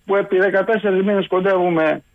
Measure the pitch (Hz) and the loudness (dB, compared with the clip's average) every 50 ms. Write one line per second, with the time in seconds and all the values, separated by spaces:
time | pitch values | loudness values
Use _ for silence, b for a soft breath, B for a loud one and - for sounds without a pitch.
0 | _ - 196 202 196 202 196 185 190 196 185 190 190 196 226 214 - 208 190 185 | _ -2 -2 -2 0 0 0 0 0 2 0 0 0 0 -2 0 0 0 0 0
1 | 196 202 208 196 190 - 185 185 185 196 190 185 180 180 175 160 160 156 151 143 | 0 0 0 0 -2 -2 -2 -2 0 0 0 2 0 0 0 2 0 0 0 -2
2 | - _ _ | -6 _ _